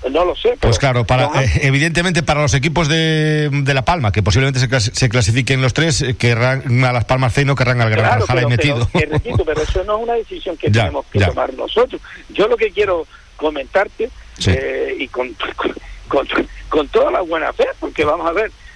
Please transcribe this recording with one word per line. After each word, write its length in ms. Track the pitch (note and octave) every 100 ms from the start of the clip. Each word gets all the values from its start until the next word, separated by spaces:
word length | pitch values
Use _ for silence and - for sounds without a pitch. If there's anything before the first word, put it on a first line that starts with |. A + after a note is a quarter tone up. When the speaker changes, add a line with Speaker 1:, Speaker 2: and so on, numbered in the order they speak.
| B2+
Speaker 1:
no 140 | D3
lo 100 | F3+
sé, 140 | D3 A3+
Speaker 2:
Pues 100 | B3
Speaker 1:
pero 140 | - G#2
Speaker 2:
claro, 260 | C#3 B2 A#2
para, 220 | B2+ C3+
Speaker 1:
nos 80 | D#3
han 80 |
Speaker 2:
eh, 60 | C3+ -
evidentemente 600 | C#3+ C#3 D#3+ E3+ F3+ E3+
para 180 | C3+ D3
los 100 | D3
equipos 340 | C#3 D3+ D#3+ D3+
de, 600 | D#3+ D#3+ D#3 D#3 D3+ D3+
de 220 | C#3 C#3
La 100 | C3+
Palma, 260 | B2 F3 A2
que 100 | G#2
posiblemente 360 | F#2 G2 C3+ B2+
se 100 | B2+
clas-, 220 | C3 G2+
se 160 | - B2+
clasifiquen 540 | B2 A2+ A#2+ A#2+ C3
los 120 | C3
tres, 280 | - E3 B2+
eh, 140 | C3 -
querrán 680 | A#2+ A2+ B2 C3 C3+ B2
a 80 | B2+
Las 120 | B2
Palmas 300 | G#2 C3 B2+
C 80 | C#3
y 20 |
no 100 | C#3
querrán 260 | C#3 B2 B2
al 80 | A#2
Gran 140 | G#2+
Speaker 1:
Claro, 220 | A2 A2 -
Speaker 2:
Tarajal 120 | B2+
ahí 60 |
Speaker 1:
pero, 300 | A#2+ A#2+ D3 B2
Speaker 2:
metido. 100 | A#2
Speaker 1:
pero, 140 | - D3+
que 20 |
repito, 300 | D3+ - G3+
pero 180 | D#3+ D3+
eso 220 | D#3 F#3
no 120 | F#3+ G#3+
es 40 |
una 120 | A#3
decisión 420 | A#3 G#3 F#4+ F#3 E3
que 100 | A2+
Speaker 2:
<laughs> 60 |
Ya, 100 | G#2+
Speaker 1:
tenemos 220 | G#2 - -
que 140 | G2+
Speaker 2:
ya. 80 | F#2
Speaker 1:
tomar 260 | - C3
nosotros. 460 | C3 A#2 G#3 B3+ F4 - - -
Yo 180 | - G#3+
lo 80 | A#3
que 140 | A3
quiero 340 | G3+ G3+ F3 D#3 - - -
comentarte, 760 | D3+ D3+ C3 F#3+ G#3 - A#3 - - -
Speaker 2:
Sí. 120 | -
Speaker 1:
eh, 420 | - C3+ C3+ - -
y 100 | C3
con, 260 | - B2+ A2 - -
con, 160 | - - - - -
con, 200 | C#3+ C3 - - - -
con 200 | - C#3+
toda 220 | A3+ D4
la 80 | F4
buena 300 | D#4 D#3+ -
fe, 140 | - B4+ -
porque 240 | D#4+ -
vamos 220 | D3+ E3 E3
a 40 |
ver, 180 | F3+ A3 - -